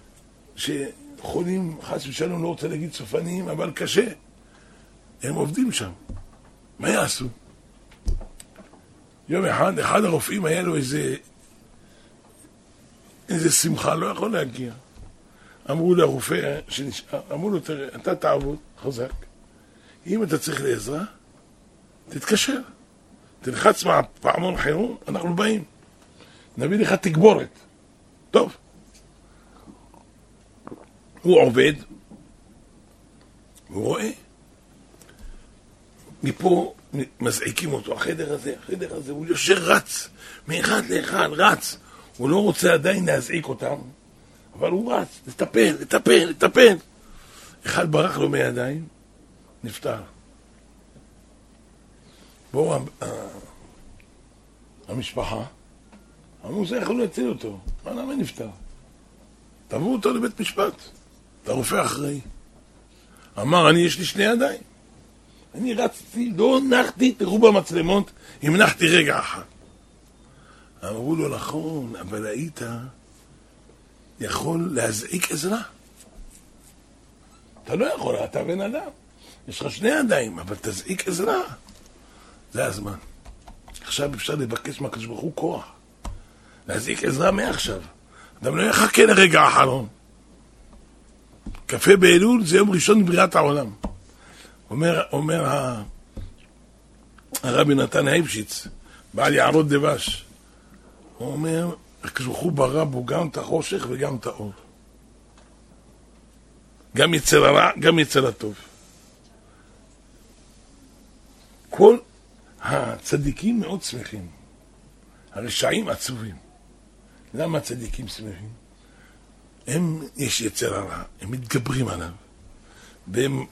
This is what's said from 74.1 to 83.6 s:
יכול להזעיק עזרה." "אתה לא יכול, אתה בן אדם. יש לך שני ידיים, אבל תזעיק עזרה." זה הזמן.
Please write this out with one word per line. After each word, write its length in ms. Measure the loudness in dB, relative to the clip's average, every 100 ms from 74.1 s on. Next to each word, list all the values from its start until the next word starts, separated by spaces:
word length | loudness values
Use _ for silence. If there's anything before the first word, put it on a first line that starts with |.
| -14
יכול 500 | -8 -6 -4 -4 -4
להזעיק 600 | -2 -4 -4 -6 -4 -4
עזרה." 300 | -4 -4 -4 -6 -18 -20 -20 -20 -20 -20 -20 -20 -20 -20 -20 _ _ _ _ -20 -20 -20 -18
"אתה 100 | -6
לא 100 | -2 -2
יכול, 220 | -2 -4 -4
אתה 280 | -4 -6
בן 160 | -4 -4
אדם. 300 | -6 -8 -10 -18 _ _ -20 -20 -16
יש 120 | -10
לך 100 | -10
שני 180 | -2 0
ידיים, 500 | 2 2 0 0 -8
אבל 180 | -12 -8
תזעיק 480 | -8 -8 -8 -6 -4
עזרה." 340 | -2 0 -2 -4 -12 -20 -20 -20 -20 -20 -20 -20 -20 -12
זה 120 | -4
הזמן. 320 | -4 -4 -10 -12 -16 -20 -20 -20 -20 -20